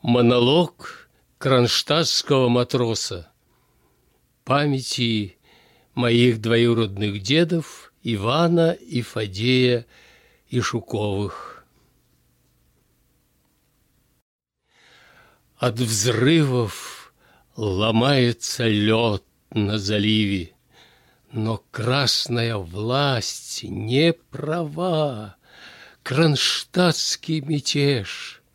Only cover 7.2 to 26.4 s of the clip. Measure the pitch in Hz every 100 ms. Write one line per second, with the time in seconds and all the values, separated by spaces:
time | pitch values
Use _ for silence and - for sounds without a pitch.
7.2 | 98 151 165 170 151 - - _ - 110
8.2 | 104 143 170 170 165 170 - 120 117 -
9.2 | 107 95 117 127 123 120 113 - - _
10.2 | _ _ _ 120 107 117 - 104 107 98
11.2 | 101 - - - _ _ _ _ _ _
12.2 | _ _ _ _ _ _ _ _ _ _
13.2 | _ _ _ _ _ _ _ _ _ _
14.2 | _ _ _ _ _ _ _ _ _ -
15.2 | _ _ _ _ 127 110 117 107 117 107
16.2 | 127 165 143 123 107 - - - - _
17.2 | _ _ _ - 104 92 110 113 127 139
18.2 | 123 117 - - 117 107 104 110 117 101
19.2 | _ _ _ 110 101 107 98 107 104 110
20.2 | 104 98 82 _ _ _ _ _ _ _
21.2 | _ 110 110 110 _ - 110 135 131 -
22.2 | - 120 117 110 87 92 110 131 143 123
23.2 | - - - - 107 98 107 131 165 165
24.2 | _ 131 143 170 156 151 185 156 147 117
25.2 | 104 - _ - - - - _ - 131
26.2 | 165 139